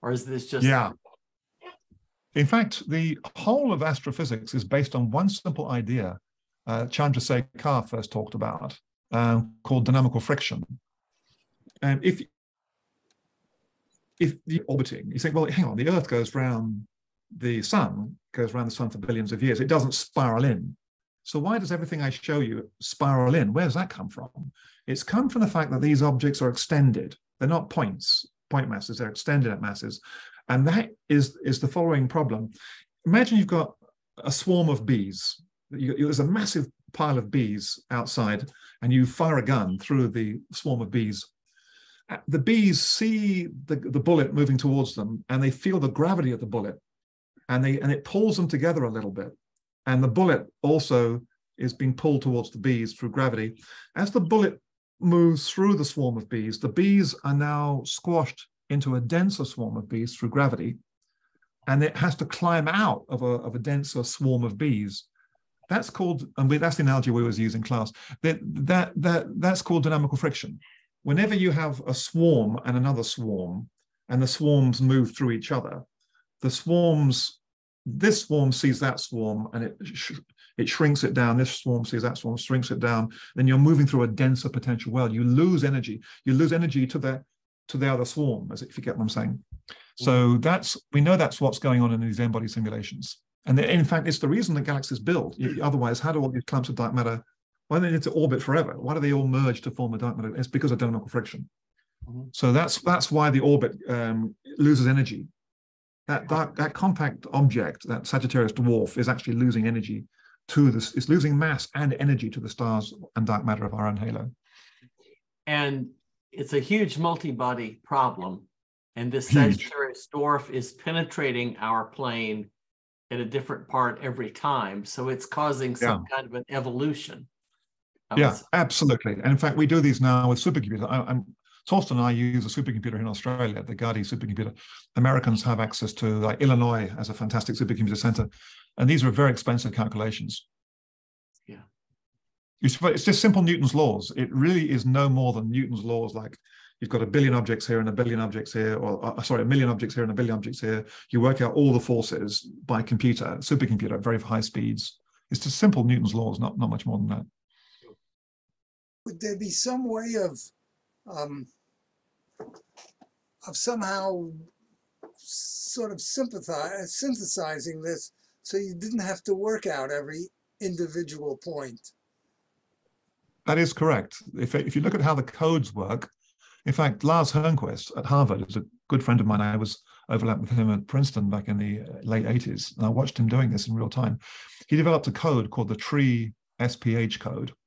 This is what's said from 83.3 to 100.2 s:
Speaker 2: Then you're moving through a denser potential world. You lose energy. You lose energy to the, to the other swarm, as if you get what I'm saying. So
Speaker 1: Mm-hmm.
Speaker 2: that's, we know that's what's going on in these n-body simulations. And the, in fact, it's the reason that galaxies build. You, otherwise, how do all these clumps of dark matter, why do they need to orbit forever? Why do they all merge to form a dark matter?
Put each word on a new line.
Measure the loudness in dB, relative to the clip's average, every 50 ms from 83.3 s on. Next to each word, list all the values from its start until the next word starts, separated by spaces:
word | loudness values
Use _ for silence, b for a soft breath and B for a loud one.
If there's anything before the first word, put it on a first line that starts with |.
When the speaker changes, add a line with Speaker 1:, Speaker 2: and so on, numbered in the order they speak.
| B
Speaker 2:
Then | 2 4 6
you're | 6 8
moving | 8 8 8 6 6
through | 4 4 4 2
a | 2
denser | 2 2 2 2 2 2 -2 -4
potential | -4 -4 -2 -2 -4 -2 -4 -4
world. | -2 0 0 0 0
You | 0 2
lose | 4 4 6 6 4 4 4 2
energy. | 2 0 0 -4 -6 -10 -12 B B B B B
You | 2 4
lose | 4 4 4
energy | 4 2 0 0 2 0 0 0
to | -2 -4
the, | -4 -2 -4 -4 -8 _ _ _ _ _ _ _ _ _
to | -4 -2
the | 0 0 0
other | 0 -2
swarm, | -4 -2 -2 -2 -2 -2 -2 -6 -10
as | -12 -12 -14
if | -14 -14
you | -10 -8
get | -8 -4 -2
what | -4
I'm | -2
saying. | -2 -2 -4 -4 -4 -6 -10 _ -20 -20 _ B B B B B B
So | B 2 4
Speaker 1:
Mm-hmm. | 4 6 6 6 4 4
Speaker 2:
that's, | 4 2 2 2 0 -4 -8 -8 _ _ 2
we | 4
know | 6 6 6
that's | 6 4 2 0 0
what's | 0 0 0 0
going | 0 2 4 4
on | 4 4 2
in | 0
these | 0 -2 -2 0
n-body | 0 0 0 -2 -4 -4
simulations. | -4 -4 -4 -4 -4 -6 -8 -8 -10 -12 -12 -14 -14 _ _ _ _ _ _
And | 2 4 4
the, | 4 4
in | 4 4 4
fact, | 4 2 0 2 0
it's | -2 0
the | 0 0
reason | 2 2 2 0 0
that | -2
galaxies | 0 -2 -2 -4 -4 -6 -8 -4
build. | 0 0 0 0 0 -4 -6 -4
You, | -4 -4 -2 -2 -2
otherwise, | 0 0 2 2 0 0 0
how | -2 -2
do | 0 0
all | 0 -2
these | -2 -4 -6
clumps | -2 -2 -2 -2 -2
of | -4
dark | -4 -4 -2 0
matter, | 0 0 0 -2 -4 -8 _ _ _ _ _ _ _ _ _
why | 0 0
do | 2
they | 2
need | 0 0 -2
to | 0
orbit | 0 2 2 2 0 0 0
forever? | 0 2 2 2 0 -4 -8
Why | -6 -4 -4
do | -2
they | 0 0 2
all | 2 2 2
merge | 2 2 2 2 0 -2
to | -6 -10
form | -6 -6 -6 -4 -4
a | -4
dark | -4 -4 -6
matter? | -6